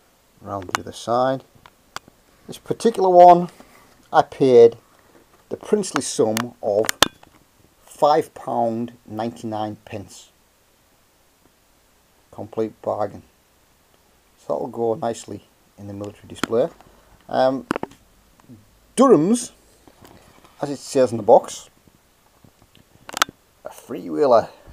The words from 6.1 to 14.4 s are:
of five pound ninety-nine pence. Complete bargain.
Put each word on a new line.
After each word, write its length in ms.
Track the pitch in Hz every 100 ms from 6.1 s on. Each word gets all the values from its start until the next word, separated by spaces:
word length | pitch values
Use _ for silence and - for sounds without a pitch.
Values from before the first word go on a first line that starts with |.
| - 113 110 120 -
of 240 | 117 101 110 - - - - _ _ _ _ _
five 520 | _ - 147 156 151
pound 600 | - - 123 117 113 120 - -
ninety-nine 720 | 107 117 117 117 107 107 104 -
pence. 460 | 110 92 - - _ _ _ _ _ _ _ _ _ _ _ _ _ _ _ _ _ _ _ _
Complete 500 | - 104 - 110 -
bargain. 420 | - 104 104 - - _ _ _ _ _ _ _ _ _ _ _